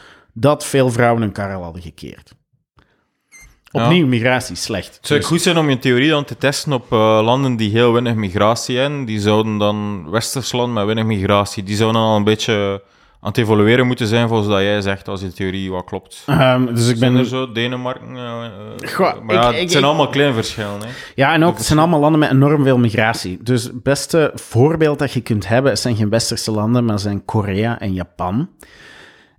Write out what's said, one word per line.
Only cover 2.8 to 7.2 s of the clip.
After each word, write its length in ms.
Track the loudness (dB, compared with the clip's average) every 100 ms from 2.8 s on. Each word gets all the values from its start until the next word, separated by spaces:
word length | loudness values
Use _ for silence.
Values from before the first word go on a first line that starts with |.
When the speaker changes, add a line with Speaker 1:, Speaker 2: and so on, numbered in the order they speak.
| _ _ _ _ _ -20 -20 _ _
Speaker 2:
Ja. 140 | 0
Speaker 1:
Opnieuw, 220 | 4 4 4
migratie, 500 | 2 2 0 -2 -10
slecht. 400 | -6 -6 -8 -10
Speaker 2:
Het 100 | -2
zou 120 | 0
Speaker 1:
Dus 80 | 2
Speaker 2:
goed 120 | 0
zijn 160 | 2 2
om 120 | 2
je 80 | 0
theorie 320 | 2 2 2
dan 140 | 0
te 120 | -4 -4
testen 360 | -2 -2 -4
op, 200 | -4 0
eh, 280 | 2 4 4